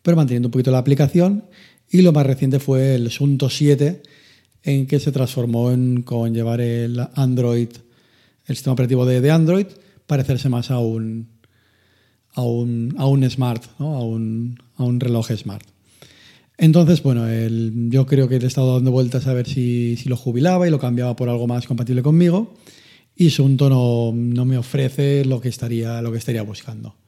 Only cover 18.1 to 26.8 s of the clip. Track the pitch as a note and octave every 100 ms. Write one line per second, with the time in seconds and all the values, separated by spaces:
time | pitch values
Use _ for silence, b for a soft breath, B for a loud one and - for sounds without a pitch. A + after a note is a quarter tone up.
18.1 | C#3 C3 C3 B2 B2 C3 B2+ C3 B2+ B2+
19.1 | B2+ C3 B2+ A#2+ B2+ B2 A#2+ A#2+ A#2 C3
20.1 | B2 B2+ A#2+ D#3+ F#3 F3 D3 B2 A#2+ B2
21.1 | A#2 B2 A#2+ A#2+ B2 - A#2+ B2 B2+ C3+
22.1 | D#3+ F3 F3 A3+ - B B B B B
23.1 | _ E3+ C#3 C3+ C3 C#3 C3 B2 A#2 A#2
24.1 | A#2 A#2+ A#2+ B2+ B2+ A#2+ C#3 C3+ C3+ C#3+
25.1 | C#3+ C3 B2+ B2 A2+ A#2+ A#2 A2+ A#2 A#2
26.1 | A2+ - A#2 G#2+ G#2 - A2